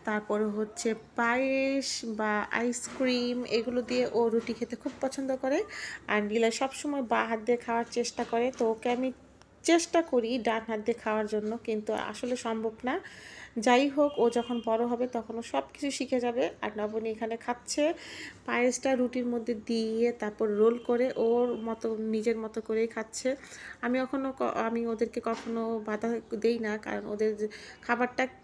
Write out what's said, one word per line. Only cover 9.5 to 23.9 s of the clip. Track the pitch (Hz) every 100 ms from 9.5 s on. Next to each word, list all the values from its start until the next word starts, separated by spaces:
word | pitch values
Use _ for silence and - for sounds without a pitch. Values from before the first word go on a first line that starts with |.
| -
চেষ্টা | - 330 339 339 330
করি | 247 226 254 226
ডান | 226 220
হাত | 220 214
দিয়ে | 233
খাওয়ার | 220 214 214
জন্য, | 214 214 233 -
কিন্তু | 214 214 214 -
আসলে | 214 247 247 233
সম্ভব | 220 220 220 247
না। | 339 - - - - - - 233
যাই | 247 285
হোক, | 269 285 285
ও | 233 240
যখন | 233 240 220
বড় | 226 240
হবে | 233 254 240
তখন | 220 226
ও | 233
সব | 269 -
কিছু | - 285 269
শিখে | 254 254
যাবে। | 240 240 311 -
আর | 214 208
নবনী | 208 220 220
এখানে | 220 220 226
খাচ্ছে | - 240 - - 302 339 - - - - -
পায়েসটা | 240 247 247 269 262
রুটির | 247 254 240
মধ্যে | 240 226 220 -
দিয়ে, | 226 220 220 240 233
তারপর | 214 208 226 208
রোল | 220 240 -
করে | 240 254 - 226
ওর | 240 247 233 226
মতো, | 226 226 220 220
নিজের | 220 226 226
মতো | 220 220 220
করেই | 220 226
খাচ্ছে। | 226 220 - 254 269 - - - -
আমি | 240